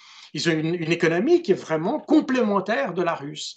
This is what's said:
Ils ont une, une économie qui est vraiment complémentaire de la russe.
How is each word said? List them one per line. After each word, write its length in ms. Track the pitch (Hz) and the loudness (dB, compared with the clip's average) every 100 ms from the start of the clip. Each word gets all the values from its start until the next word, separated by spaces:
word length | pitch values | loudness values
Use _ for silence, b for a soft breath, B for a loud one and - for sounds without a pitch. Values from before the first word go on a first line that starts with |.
| B B B | B B B
Ils 120 | 151 170 | -4 0
ont 20 | |
une, 220 | 156 160 | 0 0
une 180 | 175 156 | -2 -2
économie 480 | 170 160 170 269 349 | 0 2 2 2 2
qui 120 | - | 2
est 20 | |
vraiment 460 | 151 - 156 185 294 | -2 0 -2 -2 -4
complémentaire 920 | - 302 247 254 214 196 185 262 247 | 2 2 4 0 2 0 0 -2 -2
de 100 | 170 | -2
la 120 | 165 | -2
russe. 400 | 147 143 151 - | -2 -8 -10 -12